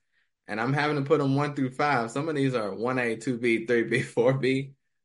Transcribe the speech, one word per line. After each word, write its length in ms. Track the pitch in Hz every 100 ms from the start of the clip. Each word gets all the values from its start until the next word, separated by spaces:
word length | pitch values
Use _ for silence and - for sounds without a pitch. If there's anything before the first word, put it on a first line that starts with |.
| _ _ _ _ -
And 140 | 104
I'm 140 | 120
having 220 | 147 147 147
to 120 | 135
put 100 | 151
them 160 | 139
one 200 | 135 143
through 160 | 139 127
five. 400 | - 147 131 113
Some 180 | 139 160
of 60 |
these 200 | 147 135
are 200 | 123 104
one 240 | 101 120 127
A, 180 | 120 113
two 220 | 135 117
B, 260 | 120 113
three 200 | 113 120
B, 180 | 107 113
<laughs> 0 |
four 320 | - - 117
B. 400 | 135 139 131 139 - _ _